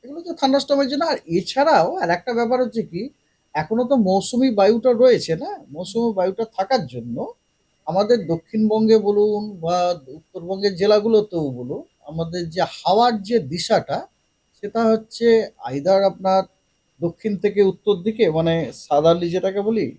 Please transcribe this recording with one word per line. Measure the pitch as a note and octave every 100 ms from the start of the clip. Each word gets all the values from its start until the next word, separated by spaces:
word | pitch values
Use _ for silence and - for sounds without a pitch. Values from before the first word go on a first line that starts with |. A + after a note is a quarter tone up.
এগুলো | A#3+ D4+
হচ্ছে | F4
থান্ডারস্টর্মের | E4 C4 C#4 - C#4 C#4
জন্য। | C#4 E4
আর | C#4 -
এছাড়াও | E3+ F3+ C4 D4 C4 E3+ F4+
আর | E3+
একটা | F3 -
ব্যাপার | A#3 A#3 B3+
হচ্ছে | B3 A#3
কি, | F#3 E3+ B3+ _ _ _ _
এখনো | D3+ D#3 A3
তো | B3 C4+
মৌসুমী | F#3+ F#3+ F#3+ A#3+ C4
বায়ুটা | G#3 G3 A#3 B3+
রয়েছে | A#3 B3+ G#3+ - D#3+
না, | D#4+ G#4 -
মৌসুমী | D3 F3+ G#3 A#3
বায়ুটা | G3 F3+ F#3+ A3 -
থাকার | F#3+ C4 C#3
জন্য | B2+ A#2 A#2 F#4+ - _ _ _ _ -
আমাদের | F3+ G#3 A#3 E3+
দক্ষিণবঙ্গে | E3 _ A3 G#3+ G#3+ A3 A3
বলুন | G3+ G#3 G#3 G#3 G#3 F#3+
বা | D#3+ F3+ F3 F3 C3
উত্তরবঙ্গের | D3+ _ F#3 E3+ F#3+ G3+ F3+
জেলাগুলোতেও | G3 G#3+ G#3 A3 G#3 E3+ D3
বলুন, | B2 B2 F#3 F4 _ D3
আমাদের | D#3+ E3 F3+ E3+
যে | E3+
হাওয়ার | E3 - D#3+ G3+ A#3+ A3+
যে | F#3+ A#3
দিশাটা, | C3+ E3 - G3+ - E3 F4+ _ _ _ _ _
সেটা | G3+ A3+
হচ্ছে | A3+ A3 A3 - A#3 A3+ G#3 _ B2
either | C3+ D#3 F#3+
আপনার | G3 F#3+ F#3+ F#3+ F#3+ _ _ _ _ _
দক্ষিণ | E3+ - A3 G3+
থেকে | G#3 G3+
উত্তর | G3 F#3 - G3+
দিকে, | F#3+ A3 G3
মানে | D#3 E3 E3 C3
সাদার্লি | A#2 - D3 D#3+ F3 F3
যেটাকে | F3 F#3+ G3
বলি | G3+ A3+ C3+